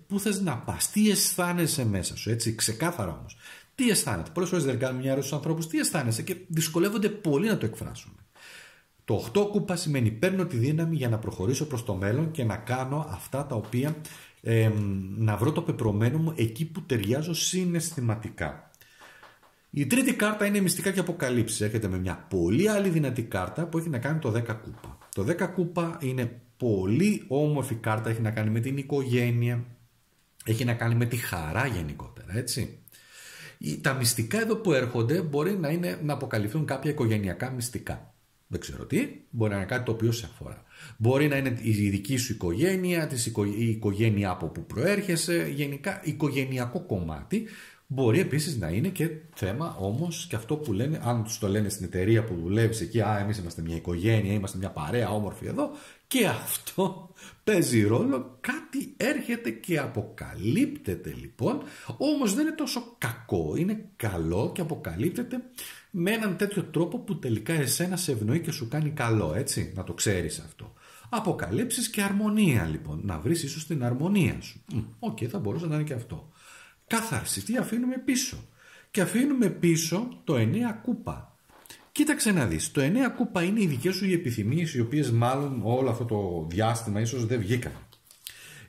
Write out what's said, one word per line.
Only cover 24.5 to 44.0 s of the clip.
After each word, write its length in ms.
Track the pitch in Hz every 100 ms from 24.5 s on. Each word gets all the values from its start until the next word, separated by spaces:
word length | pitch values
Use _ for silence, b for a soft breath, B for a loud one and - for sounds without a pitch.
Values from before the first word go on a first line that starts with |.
κούπα. 440 | 110 - - - - - -
Το 80 |
δέκα 240 | 98 175 180
κούπα 500 | 185 175 175 165 165
είναι 400 | 131 127 120 - - -
πολύ 640 | 120 101 92 123 208 208 -
όμορφη 480 | 135 151 147 120 113
κάρτα, 340 | 113 110 113
έχει 120 | 113
να 100 | 110
κάνει 180 | 110 107
με 100 | 113
την 180 | 131 139
οικογένεια, 880 | 139 143 123 120 120 117 120 120 120 - _ _ _ _ _ - -
έχει 200 | 110 120
να 80 |
κάνει 220 | 117 117 117
με 100 | 120
τη 100 | 117
χαρά 520 | - 87 78 95 135
γενικότερα, 720 | 92 78 71 - - - 104
έτσι. 420 | 123 131 87 - - B B B B B B B
Η, 200 | 147 147
τα 140 | 151
μυστικά 480 | 127 117 - 110 214
εδώ 140 | 226 220
που 180 | 180
έρχονται 480 | 135 123 120 113 170
μπορεί 360 | 160 143 165 202
να 120 | 143
είναι, 300 | 170 175 180
να 100 | 151
αποκαλυφθούν 520 | 139 127 113 104 156 147
κάποια 260 | 135 156
οικογενειακά 600 | 147 117 107 98 90 131
μυστικά. 640 | 127 120 - - - - _ _ _ -
Δεν 120 | -
ξέρω 260 | - 65 -
τι, 240 | 170 285 - -
μπορεί 220 | 120 107
να 60 | 98
είναι 80 | 92
κάτι 200 | 127 117
το 60 |
οποίο 200 | 110 117
σε 180 | 113 -
αφορά. 320 | - - - B B B B
Μπορεί 300 | 110 135 147
να 100 | 139
είναι 200 | 135 117
η 280 | 117 104 101
δική 280 | 98 - 127
σου 160 | -
οικογένεια, 760 | 92 90 90 175 190 180 170 151
της 180 | 131 113
οικο-, 200 | 110 104
η 240 | 104 117
οικογένεια 600 | 110 110 98